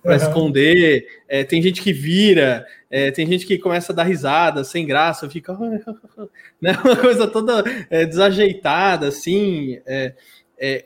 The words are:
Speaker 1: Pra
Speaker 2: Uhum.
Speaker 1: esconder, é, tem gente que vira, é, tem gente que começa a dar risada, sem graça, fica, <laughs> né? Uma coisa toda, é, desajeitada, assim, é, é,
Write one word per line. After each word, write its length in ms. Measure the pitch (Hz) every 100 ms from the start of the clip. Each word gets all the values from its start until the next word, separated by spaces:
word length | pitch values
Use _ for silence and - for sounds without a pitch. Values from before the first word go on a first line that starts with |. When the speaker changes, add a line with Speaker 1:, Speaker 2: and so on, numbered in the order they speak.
Speaker 1:
Pra 100 | 175
Speaker 2:
Uhum. 60 | 143
Speaker 1:
esconder, 880 | 156 156 156 135 147 180 165 135 - - _
é, 160 | 135 135
tem 160 | 165
gente 200 | 180 180
que 120 | 202
vira, 720 | 147 143 185 208 170 135 117 - - _
é, 180 | 135 139
tem 160 | 135 160
gente 200 | 180 180
que 120 | 185
começa 360 | 185 175 175
a 20 | 170
dar 80 |
risada, 600 | 170 170 135 151 - 147 131
sem 200 | 170 156
graça, 440 | 139 165 156 143
fica, 280 | 156 143 190
<laughs> 1000 | 233 214 220 220 - - 208 _ - _
né? 180 | 170 185
Uma 140 | 262 240
coisa 280 | 254 240 214
toda, 380 | 220 220 233 214 254 165
é, 160 | 165 165
desajeitada, 1000 | 165 196 190 202 - 147 160 196 170 143
assim, 720 | 143 - 190 202 165 135 123 -
é, 280 | 135 131 127 _ _ _ _
é, 240 | 135 135